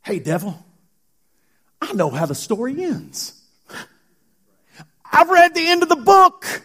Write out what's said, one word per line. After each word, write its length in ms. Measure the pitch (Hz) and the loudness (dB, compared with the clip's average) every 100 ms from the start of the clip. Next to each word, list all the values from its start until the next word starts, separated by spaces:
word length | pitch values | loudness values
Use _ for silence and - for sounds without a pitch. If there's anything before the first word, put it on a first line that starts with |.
Hey, 180 | - 196 | -8 -10
devil, 440 | 143 165 196 165 _ _ _ _ _ _ _ _ _ _ _ _ | -6 -6 -8 -14 _ _ _ _ _ _ _ _ _ _ _ _
I 100 | 320 | -10
know 180 | 359 160 | -6 -4
how 160 | 131 160 | -4 -6
the 100 | 143 | -8
story 480 | - 208 247 285 | -8 -8 -6 -8
ends. 480 | 359 247 - - - _ _ _ _ - - _ _ _ _ _ _ _ _ _ - _ _ | -8 -8 -10 -16 -16 _ _ _ _ -20 -20 _ _ _ _ _ _ _ _ _ -20 _ _
I've 180 | - 339 | 2 4
read 280 | 370 349 330 | 6 4 2
the 100 | 330 | 0
end 160 | 349 | 0
of 60 | 330 | 2
the 80 | 330 | 0
book. 680 | 226 392 370 370 - - | 4 6 6 2 -14 -14